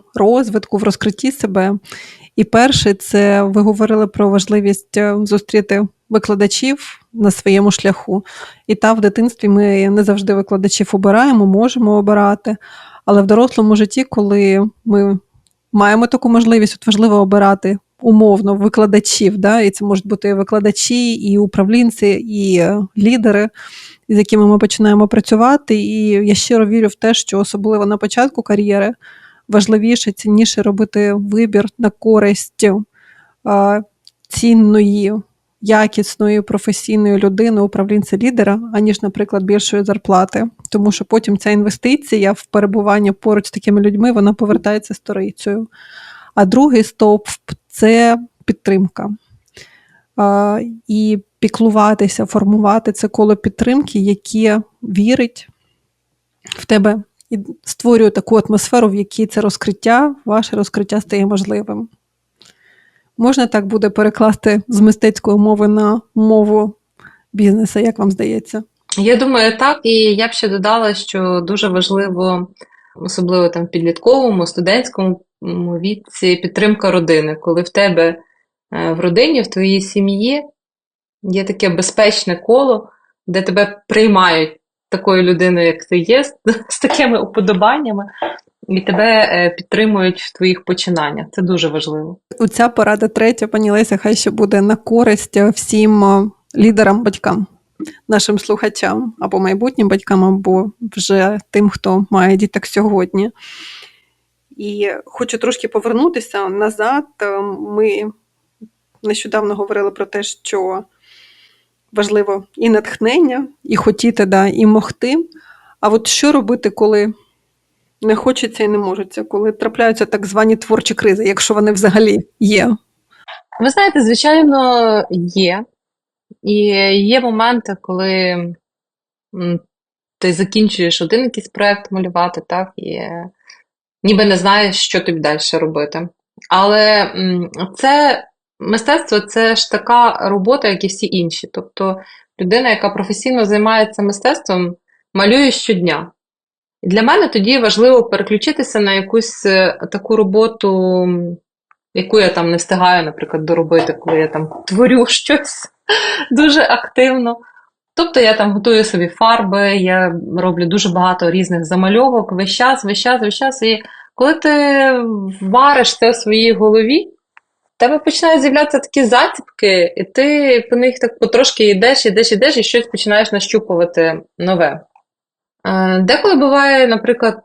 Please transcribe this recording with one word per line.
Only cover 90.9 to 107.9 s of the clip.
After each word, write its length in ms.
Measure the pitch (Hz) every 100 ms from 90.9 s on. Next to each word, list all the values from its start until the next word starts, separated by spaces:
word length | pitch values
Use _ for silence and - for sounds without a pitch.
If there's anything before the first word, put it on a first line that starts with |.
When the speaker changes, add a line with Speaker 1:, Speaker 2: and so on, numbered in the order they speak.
| 170 147 147 151
Speaker 2:
Це 100 | -
дуже 260 | 180 175 165
важливо. 500 | 151 156 151 156 180 _ -
Speaker 1:
Оця 300 | 220 - 233
порада 400 | 233 208 214 220
третя, 380 | 220 226 240 226
пані 240 | 220 214
Леся, 260 | 208 220 196
хай 180 | 214
ще 160 | 208 -
буде 300 | 220 202 202
на 160 | 202 220
користь, 600 | - 226 233 214 - 196
е, 140 | 202
всім, 540 | - - 214 214 208
е, 260 | 196 196 208 - _ -
лідерам, 460 | 214 208 202 208
батькам, 440 | 220 - 196 190 190 _ _ _ - - -
нашим 300 | 208 - 208
слухачам, 760 | - 214 - - 190 214 247 -
або 180 | 190 190
майбутнім 500 | 185 196 240 262 202
батькам, 360 | 196 - 190
або 480 | 190 190 185 185 208 - 226 -
вже 420 | 180 196 190 208 -
тим, 200 | 202 208
хто 360 | - 196 190 196
має 260 | 196 185 190
діток 300 | 202 196 -
сьогодні. 640 | 202 214 196 180 190 214 - - - - - - _ _ _ _ _ _ -
І 320 | 208 208 202 -
хочу 340 | - - - -
трошки 300 | 226 247 220
повернутися 800 | 214 220 226 330 311 214 202 190
назад. 560 | 196 214 220 220 277 285 -
Е, 180 | 208 196 202 190
ми 540 | 208 208 214